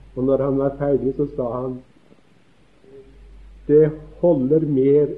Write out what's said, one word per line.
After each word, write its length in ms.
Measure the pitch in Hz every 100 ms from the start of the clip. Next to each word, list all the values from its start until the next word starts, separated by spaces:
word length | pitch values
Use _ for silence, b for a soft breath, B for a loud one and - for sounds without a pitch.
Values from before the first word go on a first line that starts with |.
| - 127
og 80 |
når 180 | 131 131
han 160 | 139 135
var 180 | 139 139
ferdig, 380 | 143 131 127 135
så 120 | 143 -
sa 160 | 120
han, 300 | 123 127 127 - _ _ _ _ _ _ _ _ _ - - - - - - - - -
«Det 240 | 151 156 - - -
holder 400 | 175 147 127 156
mer 480 | 151 135 135 147 139